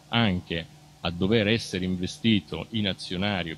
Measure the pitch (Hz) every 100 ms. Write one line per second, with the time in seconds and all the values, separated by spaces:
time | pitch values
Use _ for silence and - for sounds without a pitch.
0 | - 117 113 90 - 85 80 - - -
1 | 87 87 95 113 101 113 - 95 92 92
2 | 90 - 113 104 - 80 - 113 104 90
3 | - 90 101 98 85